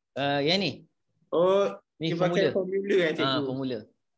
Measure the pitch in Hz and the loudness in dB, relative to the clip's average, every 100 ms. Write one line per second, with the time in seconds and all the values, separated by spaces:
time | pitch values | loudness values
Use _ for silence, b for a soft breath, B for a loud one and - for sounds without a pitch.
0 | _ 127 143 143 147 190 170 - - _ | _ -6 -2 0 2 0 0 -4 -14 _
1 | _ _ - 156 180 196 196 196 _ - | _ _ -4 2 4 4 0 -4 _ -8
2 | 165 170 180 180 - 196 185 196 202 196 | -4 0 0 2 2 0 -2 -4 0 2
3 | 165 160 135 131 135 131 131 113 - _ | 2 0 0 0 -2 -4 -4 -6 -10 _
4 | _ | _